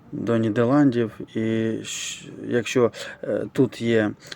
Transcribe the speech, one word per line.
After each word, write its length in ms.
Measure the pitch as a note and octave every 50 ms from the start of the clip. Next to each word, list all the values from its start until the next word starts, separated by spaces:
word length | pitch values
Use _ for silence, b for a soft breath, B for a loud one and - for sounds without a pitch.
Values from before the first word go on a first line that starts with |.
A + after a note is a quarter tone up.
| - -
до 260 | - - G2 G2+ A#2 A2+
Нідерландів. 760 | A2+ A2 G#2 B2 A#2 A#2+ C#3 D3 D3 C#3 A#2 A#2+ A#2 G#2+ - - B2 - -
І 40 | A2+ A2 A2 A2+ A2+ A2+ A2+ A2 G#2+ G#2+
щ-, 460 | - - - - - - - - - - G2 G#2+ A2
якщо, 440 | A#2 A#2+ A2 - - C3+ A#2+ G#2+ - B B B B B -
е, 220 | - G#2+ G#2+ G#2+ G#2
тут 300 | - - C3+ A2+ - -
є 300 | A#2 A#2 A#2 A2 G#2+ G2+ - - B B B